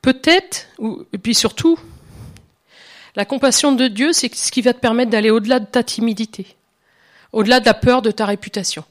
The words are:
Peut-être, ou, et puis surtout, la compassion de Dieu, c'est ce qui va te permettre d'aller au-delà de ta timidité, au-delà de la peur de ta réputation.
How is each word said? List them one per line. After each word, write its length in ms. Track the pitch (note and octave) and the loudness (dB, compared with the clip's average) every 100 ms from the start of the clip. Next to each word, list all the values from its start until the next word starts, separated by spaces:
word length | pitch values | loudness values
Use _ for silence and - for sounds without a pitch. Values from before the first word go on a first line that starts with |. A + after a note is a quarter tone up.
Peut-être, 640 | C4 B3+ - F4+ F#4 - - - | 0 0 2 2 0 -12 -12 -10
ou, 280 | A3+ - - | -10 -10 -12
et 60 | G3+ | -8
puis 160 | A3+ | -2
surtout, 460 | A#3 G#3+ - E4 E4 - - - - - - _ _ _ - - - - - | 0 0 0 -2 -2 -6 -20 -20 -20 -20 -20 _ _ _ -20 -20 -20 -14 -6
la 100 | G3+ | -4
compassion 460 | C4+ C4+ - D4 | 0 2 4 2
de 160 | C4 B3+ | 2 2
Dieu, 260 | G3+ C#4+ | 0 0
c'est 200 | E4+ B3 - | 0 -2 -4
ce 160 | - | -4
qui 100 | - | 0
va 120 | B3 | 0
te 60 | A#3+ | 0
permettre 300 | A#3+ A3+ B3 | 0 0 0
d'aller 220 | A3 G#3+ | 2 2
au-delà 280 | A3+ G#3 B3+ | 2 2 -2
de 60 | G#3 | 0
ta 180 | B3+ | -2
timidité, 720 | A#3 - A#3 G#3+ A3 - F#3+ _ _ _ _ _ _ _ _ | -2 -2 -4 -2 -8 -10 -16 _ _ _ _ _ _ _ _
au-delà 280 | A3 G#3 B3+ | -2 2 4
de 60 | B3 | 4
la 80 | |
peur 300 | A3 B3+ B3 | 2 2 2
de 80 | A3 | 0
ta 140 | G#3 G#3 | -2 -4
réputation. 600 | G3+ - - F3+ - - | -4 -6 -8 -8 -10 -14